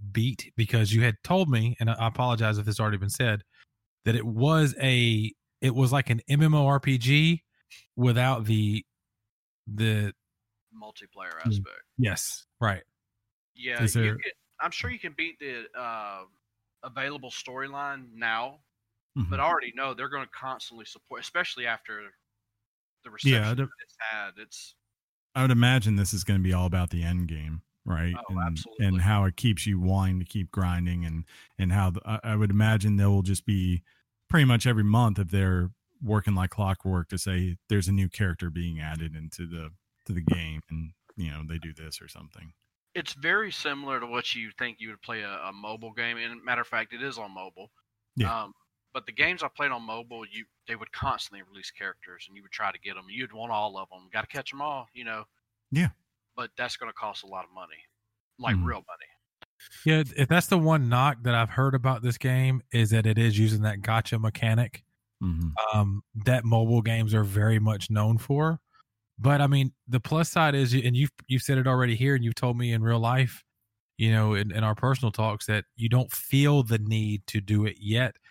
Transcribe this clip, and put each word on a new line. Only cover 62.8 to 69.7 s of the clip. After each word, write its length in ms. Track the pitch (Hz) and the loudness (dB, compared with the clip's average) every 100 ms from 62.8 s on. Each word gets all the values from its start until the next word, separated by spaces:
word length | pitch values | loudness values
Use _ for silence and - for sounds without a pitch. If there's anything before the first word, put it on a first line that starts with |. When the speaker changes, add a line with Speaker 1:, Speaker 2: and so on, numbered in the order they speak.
| 107 | 4
Speaker 1:
that 140 | 110 110 | 4 4
it 120 | 107 | 4
is 200 | 117 104 | 4 4
using 240 | 110 107 | 4 4
that 180 | 107 101 | 0 -2
gacha 380 | 104 113 - 113 | 0 0 0 0
mechanic, 640 | 110 - 113 113 120 - _ _ _ - | -2 0 2 2 0 -4 _ _ _ -6
Speaker 3:
Mm-hmm. 280 | 92 82 82 78 107 | -2 -2 -2 -2 0
Speaker 1:
um, 300 | 107 101 98 - 110 104 | 2 2 0 -6 -4 0
that 200 | 127 117 | 2 4
mobile 360 | 113 113 117 | 2 4 2
games 320 | 113 113 110 | 2 0 2
are 100 | 110 | 2
very 360 | 104 98 107 110 | 2 2 4 4
much 300 | 107 104 - | 4 0 0
known 280 | 107 107 113 | 0 2 2
for. 440 | - 139 156 165 _ _ _ _ _ - | 0 0 0 -2 _ _ _ _ _ 0
But, 220 | 117 143 | 4 4
I 60 | 143 | 4
mean, 260 | 139 131 | 4 2